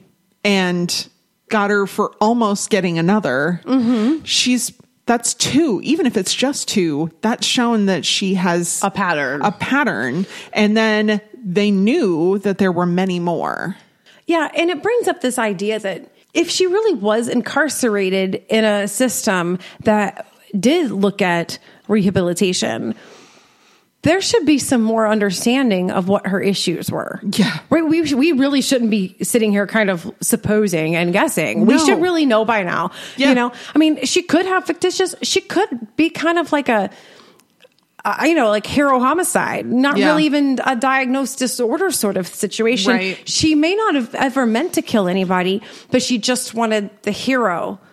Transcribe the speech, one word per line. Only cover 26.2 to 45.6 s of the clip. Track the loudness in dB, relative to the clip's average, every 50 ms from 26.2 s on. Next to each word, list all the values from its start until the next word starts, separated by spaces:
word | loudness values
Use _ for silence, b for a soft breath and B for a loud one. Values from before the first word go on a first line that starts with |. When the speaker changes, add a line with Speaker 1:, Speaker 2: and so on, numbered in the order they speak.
| 0
Speaker 2:
her | -2 -2 -2
issues | 0 0 -2 -2 -2 -2 -4 -4 -4 -6
were. | -6 -6 -6 -8 -10 -8
Speaker 1:
Yeah. | -8 -4 0 0 0 0 -2 -6 -4 0
Speaker 2:
Right? | 0 2 2
We, | 2 2 2 0 0 2
we | 2 2 2
really | 2 2 2 2 2 0
shouldn't | 2 2 2 2 2 2
be | 0 0 -2 -4 -6 -6
sitting | -4 0 0 2 2 2
here | 2 0 0
kind | 0 0 0 0 0
of | -2 -4 -6 -10 -12 -8
supposing | -4 -2 -2 -2 0 0 0 2 2 2 0 0 0 0 0
and | 0 0 0
guessing. | 2 0 0 0 0 -2 -2 0 0 2 4
We | 4 4
Speaker 1:
No. | 4 4
Speaker 2:
should | 4 2 2
really | 2 0 2 2 2
know | 2 2 2 2
by | 2 0 0 -2
now. | -2 -2 -4 -4 -4 B B B B B
Speaker 1:
Yeah. | 0 2 4
Speaker 2:
You | 4
know, | 4 2 -2 -4 B B B 2
I | 4
mean, | 4 4 2 0 -2
she | -2 -2 -2
could | 0 2 2 2 2
have | 2 0 0 -2
fictitious, | -2 -2 -2 -2 0 0 0 -2 -2 -4 -6
she | -4 -2 -2 -2
could | -2 -2 0 0 0 0 -2 -8 -10 -6 _
be | 0 0 0
kind | 0 -2 -2 0 0 0
of | 0 0
like | -2 0 0 2
a, | 0 0 0 -2 B B B B B B B B B B _ _ _ _ _ _ _ _ _ _ _ -8 -6
uh, | -6 -2 0 2
you | 2 2
know, | 4 4 2
like | 2 0 -2
hero | -2 0 2 2 4 4 4
homicide, | 2 2 2 0 0 0 0 0 0 -2 -4 -4 -4
not | -2 0 2 2 2 2
Speaker 1:
Yeah. | 2 4 4
Speaker 2:
really | 4 4 2
even | 2 2 2 2 0 0 0 0
a | -2 -2
diagnosed | 0 0 0 2 0 0 0 -2 -2 -2 -4 -4 -4
disorder | -4 -4 -2 -2 -2 0 0 0 0 -2
sort | -2 -2 -2 -2 -2 -2
of | -4
situation. | -6 -6 -6 -6 -4 -2 -2 0 0 0 0 2 2
Speaker 1:
Right. | 0 0 0 -4 -6 -8 -8
Speaker 2:
She | -6 -2 0 2 2 4
may | 4 2 2 2
not | 0 0 0 0
have | 0 -2 -4 -4
ever | -2 -2 -2 0 0 0
meant | 2 2 0 -2 -2 -2
to | -4
kill | -2 0 0 2 2 2
anybody, | 0 0 0 0 0 0 0 0 -2 -4